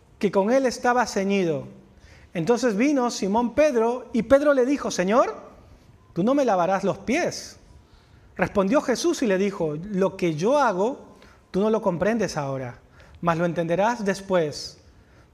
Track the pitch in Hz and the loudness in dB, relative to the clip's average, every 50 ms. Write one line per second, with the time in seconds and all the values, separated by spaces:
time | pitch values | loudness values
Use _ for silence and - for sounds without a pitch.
0 | _ _ - _ - 190 - 202 190 214 254 269 269 240 226 240 - 247 240 247 | _ _ -6 _ -2 0 2 2 2 4 2 2 2 0 -2 0 0 2 2 2
1 | 226 - - 202 190 196 202 196 185 165 151 135 131 131 - - - - - - | 0 0 -2 -2 0 0 0 2 0 0 -2 -4 -6 -12 -18 -20 -20 -20 -20 -20
2 | - - - - - - - 180 160 175 240 220 247 240 202 190 254 302 302 262 | -20 -20 -20 -20 -20 -10 -8 -4 0 0 0 2 2 0 2 2 2 2 2 2
3 | 240 233 - - 214 190 202 233 247 233 240 269 302 302 254 233 220 233 247 254 | 0 -2 -2 -2 -2 0 0 0 0 0 2 2 2 4 4 2 0 0 -2 -4
4 | - - - 233 - - 269 277 294 294 285 262 240 254 294 - - 214 - - | -8 -4 -4 -4 2 4 4 4 4 4 4 4 2 2 0 -2 -2 -4 -2 -2
5 | 180 190 214 262 339 440 427 - - - - - - - - - - - - - | 0 2 4 2 2 2 -2 -10 -16 -20 -20 -20 -20 -20 -20 -20 -20 -20 -20 -20
6 | - _ - 170 180 233 277 294 269 233 196 180 170 175 196 185 196 190 156 - | -20 _ -4 -2 0 2 2 2 2 2 2 2 2 2 0 0 0 -2 -2 -2
7 | - - 247 339 330 180 - - - - - - - - - - - _ - - | -4 -2 -2 0 0 -2 -4 -8 -14 -16 -20 -20 -20 -20 -20 -20 -20 _ -20 -20
8 | _ _ - - - - - - 185 170 - 208 190 190 240 - - - 233 208 | _ _ -20 -20 -20 -16 -4 -4 -4 0 2 0 2 2 2 0 2 0 -2 0
9 | - 349 320 - 277 214 190 185 202 202 196 - 170 156 147 156 175 214 208 180 | 0 -2 0 0 0 0 2 2 0 -2 -2 -4 -4 -4 -4 -6 -8 -6 -2 0
10 | 190 180 185 190 185 170 156 147 180 226 285 294 277 233 190 175 202 247 285 - | 0 0 0 -2 -2 -2 0 0 0 2 2 4 2 2 2 0 0 -2 -2 -6
11 | - - - - - - - - _ _ - 185 208 220 220 214 208 196 175 151 | -14 -20 -20 -20 -20 -20 -20 -20 _ _ -2 0 0 2 0 0 0 -2 -2 0
12 | 180 208 226 233 196 156 - 160 143 139 135 131 131 120 120 - - _ - - | 0 0 0 0 -2 -2 -2 -4 -4 -4 -6 -6 -8 -10 -12 -16 -20 _ -20 -20
13 | - - - - - 170 165 160 175 175 160 175 165 165 170 170 196 233 247 233 | -20 -20 -14 -4 -2 -2 0 0 0 -2 0 -2 -2 0 0 2 2 0 0 0
14 | 202 196 185 190 196 - 185 180 160 147 - - - - - - - - - - | -2 -2 -2 -4 -4 0 0 0 0 0 -4 -10 -14 -14 -16 -20 -20 -20 -20 -20
15 | - _ - - - _ | -20 _ -20 -20 -20 _